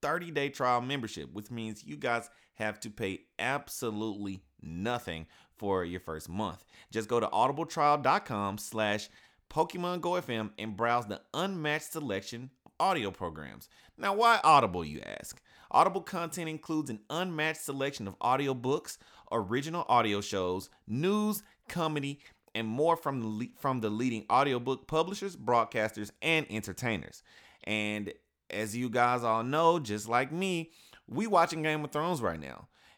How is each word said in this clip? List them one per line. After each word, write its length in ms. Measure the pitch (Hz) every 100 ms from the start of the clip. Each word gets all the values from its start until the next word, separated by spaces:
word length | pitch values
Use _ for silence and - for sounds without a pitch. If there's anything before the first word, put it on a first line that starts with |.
thirty-day 500 | 143 175 170 143 143
trial 300 | 143 127 120
membership, 520 | 127 143 110 82 65
which 180 | 95 104
means 320 | 117 110 104
you 140 | - 147
guys 340 | 131 117 107 _ _
have 240 | - 107 101
to 100 | 104
pay 340 | - 98 92 _ -
absolutely 1040 | 120 143 - - 117 107 110 101 101 95 - _
nothing 640 | 80 85 110 120 92 80 80 - _ -
for 280 | 101 95
your 140 | 87 90
first 300 | - 78 82
month. 360 | 95 101 80 _ - -
Just 160 | 113 107
go 100 | 120
to 80 | 110
audibletrial 720 | 104 131 139 160 165 147 147
dot 260 | 131 196 -
com 300 | 104 101 104
slash 520 | - 110 104 107 - - - _ -
Pokemon 520 | 156 170 180 175 180
Go 120 | 170
F 160 | 180 131
M 220 | 113 107 -
and 200 | 110 101
browse 300 | 117 120 104
the 140 | 90 _
unmatched 600 | 143 196 180 151 151 -
selection 560 | 160 139 98 - 120 131 _
of 60 | - -
audio 320 | 185 165 101
programs. 580 | - 87 78 69 50 - - - -
Now, 160 | 202
why 240 | 202 233 220
Audible, 400 | 156 143 104 87
you 160 | 78 73
ask? 420 | 50 50 - - _ - -
Audible 300 | - 180 185
content 460 | 170 185 165 175 160
includes 420 | 156 - 156 135
an 100 | 107 -
unmatched 520 | 160 185 156 156 156
selection 440 | - 139 139 143 98
of 100 | -
audiobooks, 800 | 120 135 139 127 127 151 - - - - -
original 520 | 117 95 127 156 170 -
audio 320 | 120 110 101
shows, 500 | 101 98 90 92 - _ -
news, 560 | 123 180 214 208 208 - _ -
comedy, 520 | 175 160 151 139 139 - _ _
and 140 | 110 113
more 280 | 123 165 165
from 240 | 143 131
the 60 | 110
le-, 300 | 107 123 -
from 240 | 139 127
the 100 | 107
leading 340 | 107 127 110 -
audiobook 560 | 123 143 123 123 131 -
publishers, 480 | 156 170 196 196
broadcasters, 760 | 131 107 120 110 117 107 107 104 -
and 240 | 160 160 -
entertainers. 760 | 107 98 - 123 95 - - - - - _
And 480 | - 107 104 107 98 - _ _ -
as 260 | 104 110 120
you 120 | 123
guys 360 | 120 120 123
all 180 | 117 113
know, 380 | 123 151 165 170
just 280 | 113 104 107
like 220 | 120 135
me, 400 | 165 190 170 160 - - - -
we 180 | 190 220
watching 360 | 180 170 160
Game 220 | 156 156
of 60 | 147
Thrones 320 | 147 170 156
right 180 | 98 80
now. 280 | 67 - - _ -